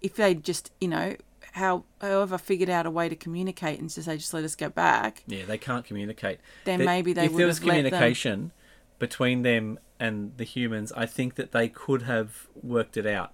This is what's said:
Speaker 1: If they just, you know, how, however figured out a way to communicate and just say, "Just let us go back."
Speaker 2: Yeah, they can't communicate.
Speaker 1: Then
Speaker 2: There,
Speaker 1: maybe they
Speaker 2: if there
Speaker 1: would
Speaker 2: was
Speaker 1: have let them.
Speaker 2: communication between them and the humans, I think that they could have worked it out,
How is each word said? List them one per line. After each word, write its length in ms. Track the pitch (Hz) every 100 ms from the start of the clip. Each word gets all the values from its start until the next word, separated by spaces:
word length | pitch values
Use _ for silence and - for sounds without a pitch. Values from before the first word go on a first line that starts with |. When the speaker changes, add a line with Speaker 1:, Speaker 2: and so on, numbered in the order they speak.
Speaker 1:
If 140 | 190
they 200 | - 202
just, 360 | 165 180 165 - -
you 80 | 180
know, 280 | 160 175 - - _ -
how, 320 | 185 190 180 - _
however 380 | 202 196 202 185
figured 320 | - 185 180
out 160 | 175 165
a 40 |
way 180 | 165 165
to 80 | 160
communicate 640 | 170 170 185 - 160 147
and 100 | 156
just 140 | - 160
say, 100 | 156
"Just 160 | -
let 120 | 165
us 100 | 156
go 140 | - 151
back." 560 | 165 170 113 - - -
Speaker 2:
Yeah, 180 | 98
they 140 | 92 110
can't 260 | 139 123
communicate. 540 | - 104 104 - 101 - - -
Speaker 1:
Then 140 | 190 180
Speaker 2:
There, 80 | 180
Speaker 1:
maybe 260 | 180 175
they 120 | 170
Speaker 2:
if 60 | 160
there 60 | 165
Speaker 1:
would 80 | 175
Speaker 2:
was 120 | 160
Speaker 1:
have 80 | 170
let 80 | 156
them. 20 | 135
Speaker 2:
communication 640 | - 120 123 120 101 160 - - - _ _
between 440 | 120 - 127 127
them 360 | 123 117 110 113 - -
and 340 | 113 104 104 127
the 80 |
humans, 480 | 113 123 120 110 107
I 120 | - 117
think 300 | - 127 -
that 160 | -
they 160 | 123 117
could 320 | - - 135
have 440 | 120 113 110 - - -
worked 360 | 123 120 110 110
it 80 | 104
out, 260 | 98 -